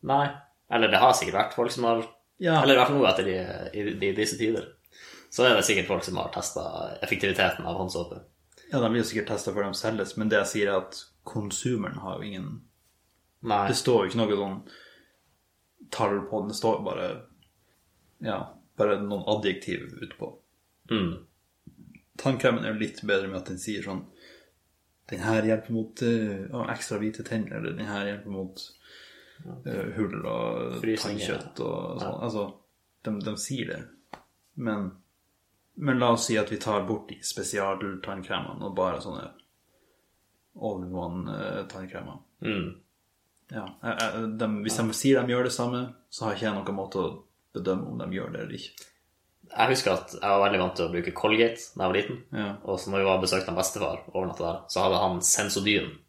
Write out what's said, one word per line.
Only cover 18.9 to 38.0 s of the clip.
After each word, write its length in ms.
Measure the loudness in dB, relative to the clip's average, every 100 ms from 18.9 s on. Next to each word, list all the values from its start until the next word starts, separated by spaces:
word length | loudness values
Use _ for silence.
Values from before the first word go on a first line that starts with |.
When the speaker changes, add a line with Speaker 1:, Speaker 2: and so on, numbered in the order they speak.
| 4
Speaker 2:
noen 240 | 0 -4 0
adjektiv 540 | 2 2 -2 -4 -6 -8 -14
utpå. 300 | -14 -12 -12 -12 _ _ _ _ -4
Speaker 1:
Mm. 260 | 0 0 -4 -16 _ _ _ -20 -20 -20 -20 _ -4
Speaker 2:
Tannkremen 460 | -2 4 4 4 -2
er 80 |
jo 60 | -2
litt 220 | -4 -6
bedre 240 | 0 0 0
med 100 | -6
at 140 | -8
den 80 | -10
sier 240 | -6 -6 -6
sånn, 160 | -8 -10 -20 -20 -20 _ _ _ _ _ _ -12
«Den 100 | -4
her 220 | 2 2 4
hjelper 300 | 2 2 -4
mot, 260 | -4 -2
eh, 460 | 2 2 0 -4 -6
å, 140 | -6 -4
ekstra 260 | -6 -4 -2
hvite 280 | -2 -4 -4
tenner», 300 | -4 -4 -4
eller 160 | -6 -6
«Den 80 | -6
her 220 | -4 -4
hjelper 240 | -6 -8
mot, 300 | -8 -8 -10 -18 -18 -20 -20 -20 -20 -20 -20
Speaker 1:
Ja. 140 | -16 -12 -8
Speaker 2:
eh, 260 | -6 -4
hull 220 | -2 -2 -2 -4
og 540 | -2 -2 -4 -6 -4
Speaker 1:
Frysninger. 460 | -2 0 -2 -4 -4
Speaker 2:
tannkjøtt» 320 | -6 -8 -6
og 400 | -6 -4 -6 -6
sånn. 160 | -6 -6
Speaker 1:
Ja. 60 |
Speaker 2:
Altså, 220 | -4 -4 -6 -8 _ _ _ _ -6
de, 80 | -4
de 160 | -4 -6
sier 300 | -6 -4 -4
det. 140 | -6 -10 -20 _ -20 _ _ _ -6
Men, 300 | -4 -2 -4 -8 _ _ _ _ _ _ _ -4
men 220 | 0 4
la 140 | 6
oss 120 | 4 4
si 120 | 2
at 100 | 2
vi 80 | -2
tar 300 | 0 0 0
bort 220 | -4 -4
de 100 | -10
spesialtannkremene 1400 | -8 -6 -4 0 0 0 -4 -6